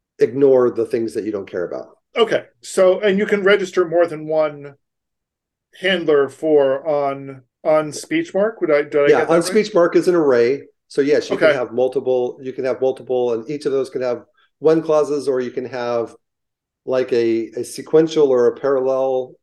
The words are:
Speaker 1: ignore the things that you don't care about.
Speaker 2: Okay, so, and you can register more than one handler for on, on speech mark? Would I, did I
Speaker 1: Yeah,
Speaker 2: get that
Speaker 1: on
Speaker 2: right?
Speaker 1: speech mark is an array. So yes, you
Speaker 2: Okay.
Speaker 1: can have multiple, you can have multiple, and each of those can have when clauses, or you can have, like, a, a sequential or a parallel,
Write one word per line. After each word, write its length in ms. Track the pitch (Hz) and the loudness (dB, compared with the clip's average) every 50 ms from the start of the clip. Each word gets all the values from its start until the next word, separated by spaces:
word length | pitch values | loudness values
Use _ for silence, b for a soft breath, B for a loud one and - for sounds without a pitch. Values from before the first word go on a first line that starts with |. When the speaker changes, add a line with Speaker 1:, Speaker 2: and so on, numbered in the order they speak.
| _ _ _ - | _ _ _ 0
Speaker 1:
ignore 520 | 143 113 113 139 143 135 131 127 123 120 | 0 0 2 2 4 6 6 6 4 2
the 160 | 101 110 113 | 0 -2 -4
things 280 | - - 120 113 110 110 | -2 -2 -4 -4 -4 -6
that 100 | 117 95 | -6 -6
you 60 | 107 | -4
don't 180 | 104 98 95 - | -6 -6 -8 -8
care 180 | - 92 87 | -8 -6 -6
about. 240 | - - - - - _ _ _ _ - | -6 -8 -10 -12 -14 _ _ _ _ -10
Speaker 2:
Okay, 300 | 240 226 - 151 - - _ _ _ | -8 -6 -4 -6 -6 -6 _ _ _
so, 380 | - - - 196 190 185 185 185 | -18 -8 0 2 2 2 2 2
and 180 | 208 208 190 202 | 0 -2 0 0
you 80 | 208 | -2
can 160 | 208 208 202 | -2 -2 -4
register 440 | 185 196 208 196 190 185 - 185 180 | 0 0 0 0 -2 -4 -4 -4 -4
more 200 | 160 160 175 170 | -2 0 0 0
than 200 | 165 156 156 156 | -2 -2 -10 -8
one 500 | 151 156 156 156 151 147 143 143 143 139 _ _ _ _ _ _ _ _ _ _ _ _ _ _ _ _ _ _ _ _ - | -4 -2 -2 -2 -2 -4 -10 -18 -20 -20 _ _ _ _ _ _ _ _ _ _ _ _ _ _ _ _ _ _ _ _ -6
handler 520 | 185 185 185 170 165 156 151 143 139 135 | -2 -2 -2 -2 0 2 2 2 2 0
for 560 | - - 160 160 156 147 139 135 135 135 143 165 | -4 -6 -2 2 4 4 4 4 0 -2 -2 -2
on, 540 | 147 143 143 139 139 139 139 135 135 135 _ _ _ _ | -2 -2 -2 -2 -4 -6 -10 -16 -18 -18 _ _ _ _
on 300 | - 170 156 156 156 151 | 0 2 2 2 2 -2
speech 400 | 139 - - - 156 165 165 - | -8 -12 -8 -4 -4 -4 -4 -2
mark? 300 | - 190 202 220 220 - | -2 0 0 0 -2 -4
Would 80 | 180 156 | -2 2
I, 120 | 147 147 | 2 2
did 140 | 147 143 147 | 0 0 0
I 40 | 147 | 2
Speaker 1:
Yeah, 60 | 143 147 | 4 4
Speaker 2:
get 100 | 147 123 - 151 | 4 2 4 2
that 0 | |
Speaker 1:
on 120 | 165 175 | 2 2
Speaker 2:
right? 40 | 170 | 2
Speaker 1:
speech 300 | 175 190 214 208 208 - | 2 2 0 0 2 2
mark 200 | 180 175 170 - | 2 2 4 4
is 140 | 175 165 185 | 2 2 4
an 60 | 175 | 2
array. 480 | 170 156 139 123 120 117 120 139 139 - - _ _ _ _ | 2 4 4 4 4 4 2 0 -2 -6 -16 _ _ _ _
So 140 | - 147 | -2 -2
yes, 260 | 139 139 147 120 - - | 2 2 2 0 0 -2
you 80 | - | -2
Speaker 2:
Okay. 120 | - 165 156 | 2 2 2
Speaker 1:
can 60 | 143 | 2
have 180 | 127 120 110 | 2 -2 -4
multiple, 640 | 113 123 127 127 - 139 120 127 127 127 123 123 - - | -2 0 0 0 0 -2 -2 0 0 0 0 -2 -6 -10
you 140 | 131 127 - | -12 -12 -10
can 100 | - 127 | -6 -4
have 160 | 131 120 120 | -4 -2 0
multiple, 540 | 127 131 131 - 120 123 127 123 123 123 117 | -2 -2 -2 -4 -6 -4 -2 0 0 0 -2
and 160 | 113 110 127 | -4 -4 -8
each 160 | 156 143 - | -10 -6 -4
of 60 | 147 | -2
those 180 | 131 139 131 131 | -2 -2 -4 -4
can 100 | - 131 | -6 -6
have 240 | 127 123 120 110 - _ _ _ _ _ _ - | -4 -4 -4 -6 -8 _ _ _ _ _ _ -2
when 220 | 139 156 160 165 | 2 2 2 2
clauses, 480 | 160 160 156 151 147 135 147 143 127 139 | 2 0 0 0 2 0 -2 -4 -2 -2
or 120 | 131 127 | -2 -2
you 100 | 127 120 | -4 -6
can 160 | 123 139 127 | -8 -8 -10
have, 500 | 120 131 123 120 120 120 117 113 110 - _ _ _ _ _ _ _ _ _ _ _ _ _ - | -8 -8 -8 -6 -4 -2 -2 -4 -6 -8 _ _ _ _ _ _ _ _ _ _ _ _ _ -8
like, 260 | 127 131 131 127 127 | -4 -2 -2 0 0
a, 360 | 131 117 117 113 113 113 113 110 | 0 0 2 2 0 -2 -4 -6
a 160 | - 123 120 | -8 -10 -10
sequential 640 | - - - - - - 156 160 160 - 156 147 135 | -10 -12 -16 -8 2 2 2 2 4 2 2 4 4
or 160 | 127 123 120 | 4 4 4
a 120 | 117 - - | 2 2 0
parallel, 760 | - 139 143 131 131 131 131 131 131 135 131 127 127 127 120 _ | -2 0 0 0 0 0 0 0 -2 -2 -2 -4 -4 -6 -12 _